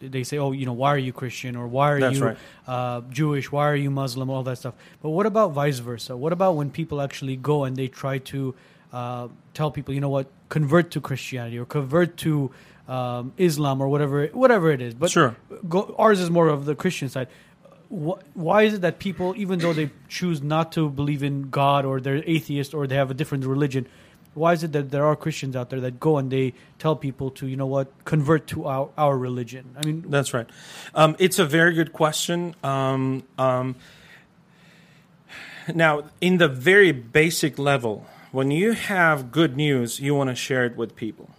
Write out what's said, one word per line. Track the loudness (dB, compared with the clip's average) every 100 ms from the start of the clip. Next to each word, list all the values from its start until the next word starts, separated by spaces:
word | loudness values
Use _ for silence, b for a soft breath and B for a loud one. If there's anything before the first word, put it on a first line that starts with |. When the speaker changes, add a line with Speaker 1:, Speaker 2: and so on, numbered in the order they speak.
Speaker 1:
they | -8 -6
say, | -6 -4
"Oh, | -4
you | -4 -6
know, |
why | -2 0
are | 0
you | -2
Christian?" | -6 -10 -8 -10 -10
Or, | -6
"Why | 2 2
are | 4
Speaker 2:
That's | 2 2
Speaker 1:
you, | 0
Speaker 2:
right. | -2 B B -8
Speaker 1:
uh, | -6 -4 -6 -8
Jewish? | -4 -2 -2 -2
Why | 0 0
are | 0
you | 0
Muslim?" | -2 -4 -4 -6
All | -4
that | -6 -8
stuff. | -10 -14 B B
But | -4
what | 0 0
about | 2 2
vice | 2 0 0
versa? | -6 -10 -10 -6
What | -4
about | 2 2 2
when | -2
people | -4 -6 -4
actually | -6 -6 -8 -6
go | 0 0
and | 0 -4
they | -6
try | -6 -6 -6
to, | -6 -6 -6 -8 b b b
uh, | -10 -8 -10 -12 -16 _
tell | -4 -4
people, | -4 -6
"You | -4
know | 0
what, | -2 -2 _ _
convert | -2 4 4 4
to | -2
Christianity | -6 -8 -8 -10 -8 -8
or |
convert | -6 -6 0 2 2 0
to, | -2 0 -2 B B B -10
um, | -6 -4 -6 -8 0
Islam," | 2 2 0 0
or | 0
whatever, | 0 0 0 -2
whatever | 2 4 6 4
it | 0
is? | -2
But | -4 0
Speaker 2:
Sure. | 4 4 2 -14 -14 -2
Speaker 1:
go, | -2 -2 2
ours | 4 4
is | 4
more | 4 4
of | 2 -2
the | -2
Christian | -2 -4 -6
side. | -6 -8 b b b -20 _ _
Wh-, | -8 -6 -6 -10
why | -8 2 6
is | 6
it | 4
that | -2 -2
people, | -6 -4 -4 -2
even | -2 0
though | 0
they | 0 -2 -6 -14
choose | -4 -2 -2
not | 0 0 0
to | 0 -2
believe | 0 -2 -2
in | -2 -4 -4
God | 0 4 4
or | 2 -2
they're | -2 -2 0
atheist | -2 0 -4 -4
or | -4 -2
they |
have | 0 0
a |
different | -2 -4 -4
religion, | -2 0 0 0 -6 b b b b
why | -2 2
is | 2
it | 0
that | -4 -2
there | 0 2
are | 2
Christians | -2 -6 -6 -6
out | -6
there | -6
that | -6 -2
go | 0 2
and | 0
they | 0 -2 -4 B B
tell | -2
people | -2 -4 -6 -8
to, | -8 -8
you | -6
know | -2
what, | -2 -2 _
convert | -2 0 4 2 2
to | -8 -4
our, | -4 -4 0
our | 2 2
religion? | -2 -4 -6 -10 -18 -6
I | -4
mean | -4 -2
Speaker 2:
That's | -2 0
right. | -4 -6 B B B B
Um, | 4 4 6
it's | 2 2
a | 2
very | 4 4
good | 4 -2
question. | 0 0 0 -4 -4 -4 -6
Um, | -4 -2 0 0 -2 -4 -8 -2
um, | 0 0 -4 -8 B B B B B _ _ b b b b b b _ _ B B B B
now, | 4 4 4 -2 -2
in | 2 6
the | 4
very | 4 6 8 8
basic | 6 2 4 4 2 -2 0
level, | 0 2 0 -4 -10 B B
when | -2 0
you | 2 2
have | 0 -2 4 4 4 0
good | 2 2 2
news, | 2 2 0 -4
you | -2
wanna | 0 0
share | -4 -2 0
it | 0 -2
with | -8 -6
people | -10 -10 -20